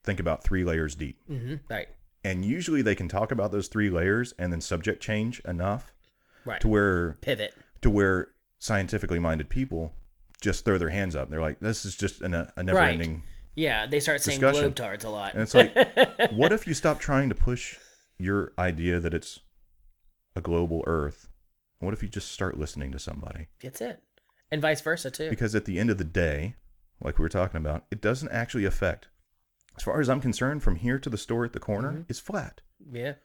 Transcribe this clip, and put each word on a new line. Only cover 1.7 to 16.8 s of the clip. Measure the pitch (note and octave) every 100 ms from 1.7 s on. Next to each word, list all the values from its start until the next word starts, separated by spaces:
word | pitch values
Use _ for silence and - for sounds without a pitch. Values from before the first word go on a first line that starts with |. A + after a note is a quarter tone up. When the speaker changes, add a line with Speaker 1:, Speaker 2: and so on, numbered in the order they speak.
| G#2+ - - - _ G2
Speaker 1:
And | F#2 G2
usually | E3 E3 D3
they | A2 F#2+
can | F2
talk | F#2+ A2
about | A#2 G2+
those | G2+ F2+
three | A2 G2+
layers | E2+ F#2 A2+ A#2+ -
and | F2+
then | E2
subject | - E2 G2 -
change | - G#2+ A2+ B2
enough | - E2+ F#2+ A2 - _ _ _ _ _ B2
Speaker 2:
Right. | G2+
Speaker 1:
to | A2
where | G#2 G2+ F2+ E2+ D2+
Speaker 2:
Pivot. | - A2 G#2 - _ -
Speaker 1:
to | A#2
where | G2+ F#2+ F#2 - _ _ _
scientifically | - G2+ F#2 G#2+ - F2
minded | E2 D#2+ C#2
people | C3 C3 E2 E2 - - _ - -
just | G#2 F2
throw | A2 F#2
their | E2
hands | G2 F#2+ D2
up. | C2
They're | D#2
like, | D#2 -
"This | G#2+ A2
is | G2 -
just | G2 -
an, | F2+
a | E2+ - -
never | F#2 F3+
Speaker 2:
Right. | D3
Speaker 1:
ending | E2 E2 D#2 - - - D3+
Speaker 2:
Yeah, | D3+ A2 A2+
they | D3
start | D#3 C#3+
saying | - C3+
Speaker 1:
discussion." | C3+ D3 C#3+
Speaker 2:
globetards | B2+ G#2+ G#2
a | A2
lot. | G#2 G2
Speaker 1:
And | G#2
it's | A2
like, | B3+ A3+
Speaker 2:
<laughs> | B3 - - B3+ - A#3
Speaker 1:
what | D#3 E3
if | A3 F3
you |
stop | D3